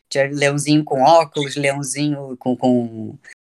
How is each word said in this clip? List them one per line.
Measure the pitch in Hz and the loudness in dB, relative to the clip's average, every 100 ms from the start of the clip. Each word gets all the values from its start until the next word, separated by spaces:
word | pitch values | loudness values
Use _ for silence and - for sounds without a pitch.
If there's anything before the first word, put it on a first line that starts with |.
| - | -6
Tinha | 139 139 | -2 -2
leãozinho | 143 143 147 143 151 | 0 0 0 2 2
com | 151 139 | 2 2
óculos, | 139 165 156 151 139 | 6 6 4 -4 -6
leãozinho | 143 139 139 139 139 147 143 135 123 | -2 -2 -2 -6 -4 -2 -4 -8 -6
com, | 131 123 | -4 0
com, | 131 123 117 113 107 - - - | 2 2 0 -8 -12 -14 -20 -20